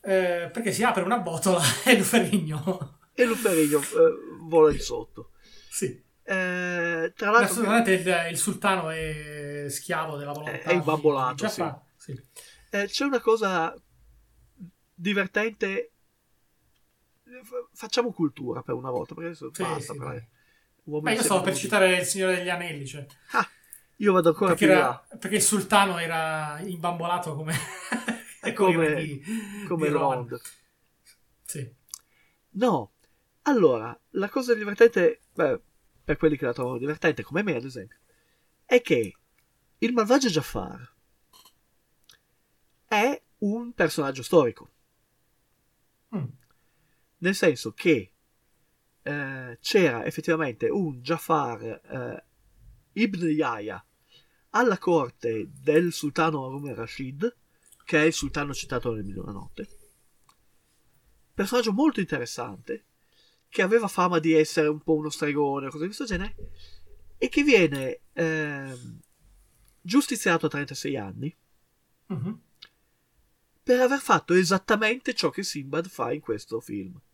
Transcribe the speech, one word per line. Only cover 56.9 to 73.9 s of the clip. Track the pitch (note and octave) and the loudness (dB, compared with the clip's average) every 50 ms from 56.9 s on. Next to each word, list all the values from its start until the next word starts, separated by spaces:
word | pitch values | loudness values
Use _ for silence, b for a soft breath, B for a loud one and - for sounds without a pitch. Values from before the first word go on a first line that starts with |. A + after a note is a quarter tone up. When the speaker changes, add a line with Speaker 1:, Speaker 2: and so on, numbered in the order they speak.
| - - C#3 C3 C3+ C#3+ F3+ A#3+ - _ _ b b b b b b b _ | -10 -10 -10 -10 -8 -4 -4 -4 -4 _ _ b b b b b b b _
Speaker 2:
che | - - D#3 | 0 2 4
è | D3+ | 4
il | E3 D#3+ | 4 2
sultano | - - C#3 - D3+ D3 C#3+ C3+ | 0 -6 -4 -4 -6 -6 -6 -8
citato | - - - C3+ B2 - B2+ A2+ | -10 -8 -6 -6 -4 -4 -4 -4
nel | A2 G2+ | -4 -6
Mille | G2 G2+ F#2+ | -8 -10 -10
e | |
una | - - | -10 -10
notte. | G#2 G2 - - - - - - - - - _ _ _ _ _ _ _ _ _ _ _ _ _ _ _ _ _ _ _ _ _ _ _ _ _ _ _ _ _ _ | -10 -12 -14 -16 -14 -14 -14 -14 -16 -20 -20 _ _ _ _ _ _ _ _ _ _ _ _ _ _ _ _ _ _ _ _ _ _ _ _ _ _ _ _ _ _
Personaggio | - G3+ G3+ - B3 A#3 A3+ G3 | -4 -4 0 2 2 2 2 2
molto | G#3 D4 D#4+ - - | 4 4 2 4 2
interessante, | F#3+ - - C#3 A#2+ - - - B2 B2 G2 F#2 - - - A2 _ _ _ _ _ _ _ _ _ _ _ _ _ _ | -4 -2 -2 -6 -6 -8 -8 -8 -8 -10 -10 -14 -10 -10 -10 -10 _ _ _ _ _ _ _ _ _ _ _ _ _ _
che | - - | -2 0
aveva | G3 F#3 A3 A#3 A3+ G3 | 0 4 4 2 2 2
fama | - - F3+ F3+ F3+ E3 | 0 0 2 2 2 2
di | D#3 E3 D#3+ | 2 4 6
essere | D#3 D#3 D#3 - E3+ D#3 D3+ | 6 4 4 2 0 2 2
un | D3+ D3+ | 0 -2
po' | - - D#3+ | 0 0 0
uno | D3+ D3+ D3+ | 0 0 -6
stregone | D3 - D#3+ D3 C#3+ D3 D3 C#3+ C#3 C#3 C3+ C3+ | -6 -4 -4 -2 0 0 0 0 0 -4 -6 -8
o | |
cose | C3+ D3+ D#3 F#3+ | -8 -8 -8 -8
di | G#3+ | -6
questo | - C#4+ | -8 -6
genere, | A3+ G3+ F3 F#3+ G#3+ - - b b b b b b b b b b - - - - - - | -4 -4 -4 -4 -6 -8 -12 b b b b b b b b b b -20 -20 -20 -20 -8 -4
e | - C4 | -4 0
che | - D4+ C#4+ | 0 2 4
viene, | D4 B3+ G3+ F3 D3+ C#3 C3+ C3+ C3 - - _ _ _ | 6 6 6 6 4 2 -2 -6 -6 -8 -10 _ _ _
ehm, | - E3+ D#3+ D#3+ D#3 D3+ D3 C#3+ C#3 C3+ C3+ C3 B2 B2 A#2+ A2+ - - _ _ _ _ _ _ _ _ _ _ _ _ _ _ _ | -2 -2 -2 0 -2 -4 -4 -6 -8 -10 -10 -12 -14 -14 -16 -16 -18 -20 _ _ _ _ _ _ _ _ _ _ _ _ _ _ _
giustiziato | _ F3 G3+ C#4 C#4 - C4 G#3 - G3+ E3+ D#3+ - | _ 0 2 2 2 2 -4 -2 0 2 2 2 0
a | D3+ | -2
trentasei | - C#3+ C#3+ C#3 C#3+ - - C#3 C#3 B2+ | -4 -4 -8 -8 -8 -8 -6 -4 -4 -4
anni | G#2 G2 F#2+ G#2+ A#2+ D#3 - _ _ _ _ _ _ _ _ _ _ _ _ _ _ _ | -6 -8 -10 -8 -10 -10 -10 _ _ _ _ _ _ _ _ _ _ _ _ _ _ _
Speaker 1:
Mhm. | G3 C#3 A#2 F3+ A3 A#3 _ _ _ _ - - _ _ _ _ _ _ _ _ _ _ _ _ _ _ _ _ _ _ _ | -8 -6 -6 -8 -8 -10 _ _ _ _ -20 -20 _ _ _ _ _ _ _ _ _ _ _ _ _ _ _ _ _ _ _
Speaker 2:
per | - B3 B3 | 2 4 4
aver | B3+ B3 | 4 2